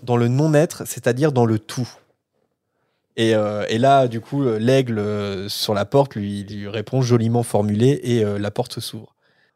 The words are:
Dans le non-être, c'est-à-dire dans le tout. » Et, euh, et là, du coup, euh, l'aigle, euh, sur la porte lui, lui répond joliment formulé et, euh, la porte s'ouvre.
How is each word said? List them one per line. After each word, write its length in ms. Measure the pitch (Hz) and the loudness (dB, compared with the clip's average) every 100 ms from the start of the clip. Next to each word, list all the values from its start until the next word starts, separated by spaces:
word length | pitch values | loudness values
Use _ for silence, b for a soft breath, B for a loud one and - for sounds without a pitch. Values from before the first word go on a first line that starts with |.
Dans 120 | 123 120 | 0 2
le 120 | 120 | 2
non-être, 560 | 127 160 147 170 - 107 | 2 2 4 2 -2 -12
c'est-à-dire 460 | - 127 120 151 | -4 -2 0 2
dans 120 | 127 | 2
le 140 | 117 110 | 2 0
tout. » 300 | - - 120 - _ _ _ _ _ _ _ _ _ _ _ - | -4 -8 -8 -10 _ _ _ _ _ _ _ _ _ _ _ -2
Et, 180 | 113 | 2
euh, 300 | 110 104 104 101 | 2 0 -2 -2
et 100 | 113 | 2
là, 300 | 135 139 127 | 4 6 4
du 120 | 113 | -2
coup, 240 | - 143 | -6 -2
euh, 140 | 135 107 | -2 0
l'aigle, 400 | 117 135 127 110 | 2 2 2 -2
euh, 500 | 104 104 101 98 101 | -2 -4 -4 -6 -8
sur 240 | - - | -6 -4
la 140 | 101 101 | -2 0
porte 280 | 139 135 | 2 2
lui, 300 | 110 101 101 | -2 -6 -8
lui 240 | 95 101 101 | -10 -12 -10
répond 320 | 107 107 131 | -8 -4 -2
joliment 420 | 123 120 113 120 | 2 2 2 0
formulé 560 | 117 104 104 104 123 143 | 0 0 0 2 2 2
et, 180 | 127 120 | 0 0
euh, 140 | 104 101 | 0 -2
la 120 | 101 | -4
porte 280 | - 120 - | -6 -8 -10
s'ouvre. 360 | - 113 - _ _ _ _ | -12 -14 -18 _ _ _ _